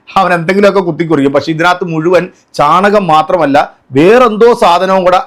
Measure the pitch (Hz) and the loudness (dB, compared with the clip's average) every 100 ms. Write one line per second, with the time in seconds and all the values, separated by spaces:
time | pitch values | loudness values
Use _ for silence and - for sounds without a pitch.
0 | - 190 185 175 165 190 202 190 175 151 | -6 -2 0 -2 -2 0 0 0 -4 -4
1 | 165 151 139 139 147 160 175 180 185 160 | -2 0 0 -2 -4 -2 -2 -2 -4 -4
2 | 160 180 180 _ _ - 147 175 208 208 | 0 0 -2 _ _ -4 0 0 2 0
3 | 180 156 156 180 147 139 - _ - 127 | 0 0 0 -2 0 0 -2 _ -6 0
4 | 175 240 240 214 233 226 196 175 185 190 | 4 4 2 2 2 2 0 0 0 0
5 | 180 180 | 2 0